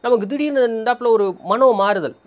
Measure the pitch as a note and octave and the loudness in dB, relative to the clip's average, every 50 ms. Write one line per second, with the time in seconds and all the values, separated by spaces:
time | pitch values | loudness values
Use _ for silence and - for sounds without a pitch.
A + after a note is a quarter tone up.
0 | - A#3+ B3 A3+ G3+ G3+ C#4 C#4+ D4+ D4+ C#4+ C4+ B3 A#3 A3+ A3 A3 A#3+ B3 A#3+ | -2 0 0 0 0 -2 -4 -4 -4 -2 0 0 0 0 -2 -2 -2 -2 -2 0
1 | A#3+ A#3 A3+ G#3 G3+ F#3+ F3+ - - F3 G#3 B3 C4+ C4 A3+ G3 G3 G#3 G3+ F#3+ | 0 2 2 2 2 -2 -4 -6 -4 -2 0 2 4 2 4 2 2 0 0 -2
2 | D3+ B2 - _ _ | -4 -6 -8 _ _